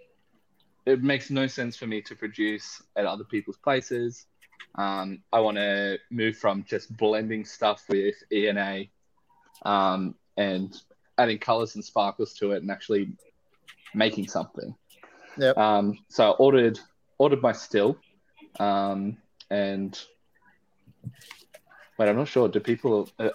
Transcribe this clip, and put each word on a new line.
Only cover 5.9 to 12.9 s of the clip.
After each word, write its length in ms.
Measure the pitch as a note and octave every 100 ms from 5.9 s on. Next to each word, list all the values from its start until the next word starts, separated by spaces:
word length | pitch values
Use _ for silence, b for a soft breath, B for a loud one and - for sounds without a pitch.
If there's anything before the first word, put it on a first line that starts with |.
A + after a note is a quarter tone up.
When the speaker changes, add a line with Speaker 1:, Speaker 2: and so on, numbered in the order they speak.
| G2 -
Speaker 1:
move 260 | A#2+ A2 A2
from 280 | A2 G2
just 300 | F#2+ G#2 - A2
blending 480 | G#2+ A2 A2 A2 G#2+
stuff 380 | - A2 G#2 -
with 260 | G2 G2+ G#2 -
E 180 | G#2+ G#2
N 100 | G2+
A, 320 | G2 G2 G2+ _ _ _ _ _ _ -
um, 500 | - G2+ F#2+ F#2+ F#2 - _ -
and 420 | G2+ F#2 F#2+ - _ _ _ -
adding 220 | B2 G#2+
colours 360 | - A#2 A2 G#2+
and 80 |
sparkles 500 | - A#2 G2+ - G#2+
to 180 | - G2+
it 80 | G2
and 80 | F#2
actually 420 | F#2+ -